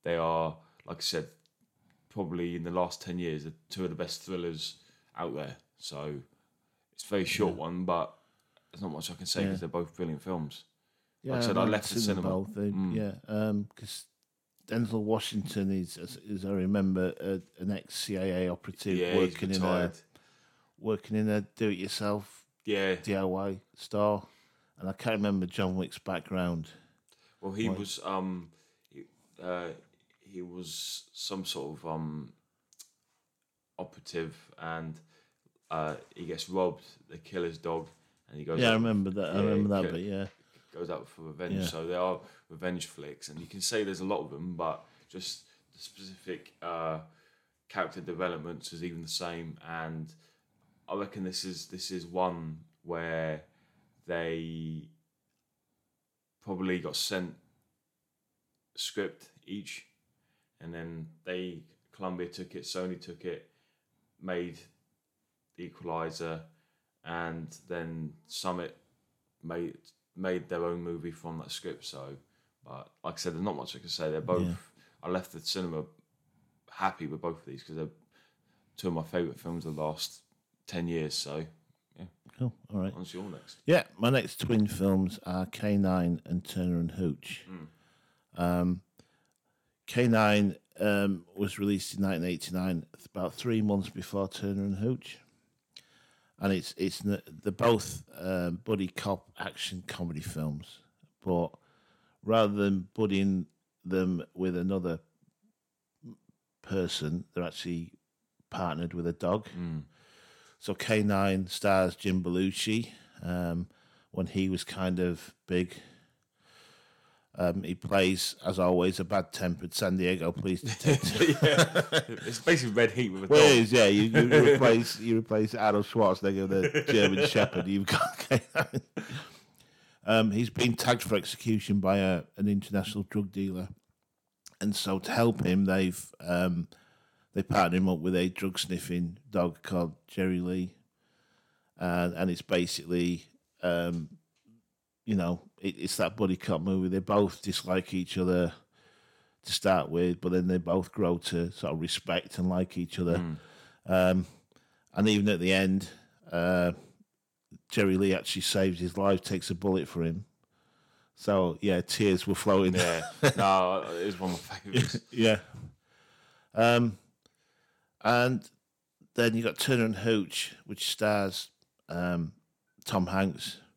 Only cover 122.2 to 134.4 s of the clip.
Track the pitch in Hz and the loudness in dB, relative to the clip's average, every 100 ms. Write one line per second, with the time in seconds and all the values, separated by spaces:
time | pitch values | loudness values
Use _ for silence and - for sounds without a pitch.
122.2 | 110 117 - 170 123 104 117 101 117 95 | -8 -2 4 4 4 4 4 4 -2 -2
123.2 | 95 147 151 127 110 123 104 104 113 143 | 6 10 10 10 8 8 8 8 6 6
124.2 | 123 151 135 139 123 113 120 - 113 113 | 8 8 10 8 8 6 4 -4 2 2
125.2 | 110 107 107 117 107 104 101 117 101 92 | 4 2 2 4 4 4 2 4 4 6
126.2 | 98 95 95 98 147 151 147 117 101 95 | 2 0 2 2 2 2 4 4 6 4
127.2 | 143 110 101 90 87 98 98 - 698 - | 4 4 4 2 0 0 2 0 0 -4
128.2 | - 120 - 160 - 131 - - - 131 | 2 2 2 -2 -2 -4 -6 -12 -10 -12
129.2 | - - _ _ _ _ _ _ - 113 | -14 -20 _ _ _ _ _ _ 4 4
130.2 | 110 101 117 - 120 113 - 120 - 104 | 6 2 -2 2 2 2 2 2 2 0
131.2 | - - - 107 - 101 92 101 95 90 | 0 -6 0 0 2 2 4 4 4 2
132.2 | - - 101 98 - 101 92 101 95 104 | -2 -2 2 2 0 -2 -2 -6 -2 -2
133.2 | 98 98 98 92 92 - _ _ _ _ | -2 -4 -4 -4 -8 -12 _ _ _ _
134.2 | _ _ | _ _